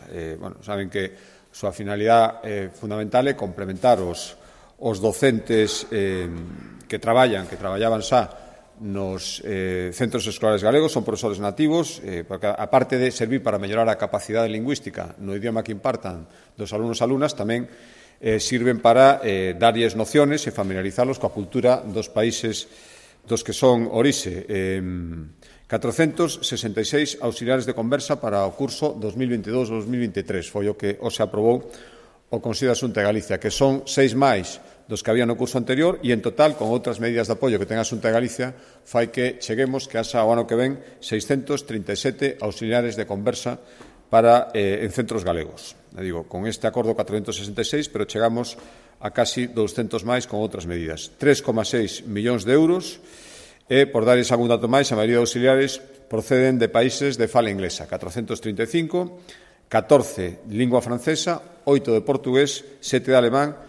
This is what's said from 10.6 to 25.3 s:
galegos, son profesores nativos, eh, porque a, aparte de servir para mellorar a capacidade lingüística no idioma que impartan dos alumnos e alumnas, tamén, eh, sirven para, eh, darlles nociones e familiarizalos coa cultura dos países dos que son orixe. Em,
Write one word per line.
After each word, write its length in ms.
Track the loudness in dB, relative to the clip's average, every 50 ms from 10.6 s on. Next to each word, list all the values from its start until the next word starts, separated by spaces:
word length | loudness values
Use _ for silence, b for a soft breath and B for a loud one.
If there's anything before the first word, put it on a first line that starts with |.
| 4
galegos, 320 | 4 4 4 4 2 0
son 100 | -2 -2
profesores 320 | -2 -2 -2 -2 -4 -2
nativos, 640 | -2 -4 -4 0 0 2 2 2 2 0 -2 -6 -10
eh, 220 | -10 -8 -8 -8 -8
porque 200 | -8 -6 -4 -2
a, 80 | -2 -2
aparte 420 | -2 0 2 4 4 4 2 2
de 140 | 0 0 0
servir 320 | 0 -2 -2 -2 -2 -2 0
para 160 | 0 -2 -2
mellorar 260 | -2 -2 0 2 2 2
a 80 | 2 0
capacidade 480 | -2 -2 -4 -4 -4 -2 0 0 0
lingüística 680 | 0 -2 -4 -4 -4 -4 -4 -6 -8 -10 -10 -10 -10 -12 -12
no 160 | -8 -8 -6
idioma 260 | -4 -4 -4 -2 -4
que 140 | -4 -4 -6
impartan 500 | -4 -4 -4 -4 -4 -6 -8 -10 -10 -12 b b b b b b
dos 160 | -12 -10 -6
alumnos 260 | -4 -4 -4 -4 -2 0
e 40 | 0
alumnas, 320 | 0 2 0 0 -2 -2
tamén, 320 | -4 -4 -2 -2 -4 -4 B B B B B B B B B B _ -2
eh, 160 | 0 0 0
sirven 400 | 0 0 -2 2 2 2 2 4
para, 400 | 6 6 8 10 10 8 8 6
eh, 320 | 2 0 0 0 0 -2 0
darlles 460 | 2 4 4 4 4 2 2 0 -2
nociones 480 | -2 2 4 4 4 4 2 0 -4
e 80 | -4 -4
familiarizalos 640 | -4 -4 -2 -2 -2 -4 -2 0 0 0 0 0 -2
coa 160 | -4 -4 -4
cultura 480 | -6 -8 -4 -2 2 4 4 4 4 0
dos 240 | -4 -6 -6 -6
países 640 | -4 -2 0 0 0 0 -2 -4 -4 -4 -6 -10 B B B B B B B B B B B _
dos 160 | -4 -4 -4 -2
que 80 | -4 -2
son 380 | 2 4 4 6 4 2 0
orixe. 580 | 0 2 2 2 2 0 -4 -6 -8 -8 -6 -6
Em, 800 | -4 -2 -2 -2 -2 -4 -4 -6 -6 -6 -8 -8 -10 -10 -12 -14